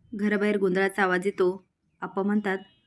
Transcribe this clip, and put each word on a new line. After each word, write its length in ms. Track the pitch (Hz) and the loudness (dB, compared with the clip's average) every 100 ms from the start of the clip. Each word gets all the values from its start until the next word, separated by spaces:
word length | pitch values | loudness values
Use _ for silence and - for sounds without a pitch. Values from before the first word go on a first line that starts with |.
| - | -14
घराबाहेर 460 | 214 208 202 208 208 | -4 0 2 2 2
गोंधळाचा 460 | 190 180 190 196 | 2 2 0 2
आवाज 220 | 190 180 190 | 0 2 -2
येतो. 220 | 196 180 190 _ _ _ - | 0 0 0 _ _ _ -14
आप्पा 200 | 185 190 | -8 -4
म्हणतात, 360 | 196 208 208 190 - _ | 0 0 0 -4 -8 _